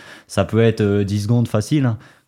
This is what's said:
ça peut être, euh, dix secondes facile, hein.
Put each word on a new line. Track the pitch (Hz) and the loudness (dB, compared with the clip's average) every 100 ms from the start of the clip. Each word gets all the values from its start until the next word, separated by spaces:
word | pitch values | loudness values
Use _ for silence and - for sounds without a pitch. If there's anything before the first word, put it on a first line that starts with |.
| - - - | -20 -20 -8
ça | - | -4
peut | 92 107 | 0 2
être, | 113 110 | 2 2
euh, | 104 101 | 0 0
dix | 98 104 | 0 -2
secondes | 104 120 117 | 0 0 0
facile, | 107 - 151 127 | -2 0 0 0
hein. | 110 - _ | -2 -10 _